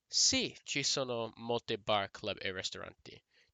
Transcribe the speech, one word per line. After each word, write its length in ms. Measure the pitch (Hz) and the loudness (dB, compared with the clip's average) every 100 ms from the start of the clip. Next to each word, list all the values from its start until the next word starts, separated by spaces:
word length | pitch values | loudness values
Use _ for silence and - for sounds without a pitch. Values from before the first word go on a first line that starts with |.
| _ | _
Sì, 500 | - - 262 190 - | 2 4 4 0 -4
ci 180 | - 143 | -4 0
sono 500 | 135 143 127 120 113 - | 2 2 0 -2 -2 -6
molti 400 | 117 117 - 110 | -2 0 0 -2
bar, 320 | 104 104 98 | 4 2 2
club 280 | - 107 95 | -4 -6 -4
e 120 | 98 | -4
ristoranti. 720 | 92 - 95 90 - - - _ _ _ | -4 -4 -6 -10 -12 -18 -18 _ _ _